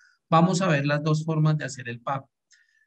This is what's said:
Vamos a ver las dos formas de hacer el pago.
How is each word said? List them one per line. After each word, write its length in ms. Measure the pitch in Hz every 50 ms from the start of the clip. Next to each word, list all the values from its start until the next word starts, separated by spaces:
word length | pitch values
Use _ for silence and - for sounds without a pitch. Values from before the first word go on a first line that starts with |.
| _ _ _ _ _ _
Vamos 320 | 165 165 170 - 160 170
a 80 | 190 180
ver 160 | 156 139 139
las 180 | 147 147 143
dos 220 | 147 160 156 156 -
formas 320 | 160 160 156 156 156 156
de 80 | 147 135
hacer 240 | 127 - - 123 120
el 120 | 117 117
pago. 280 | - 147 139 135 - _ _ _ _ _ _ _ _ _ _ _ _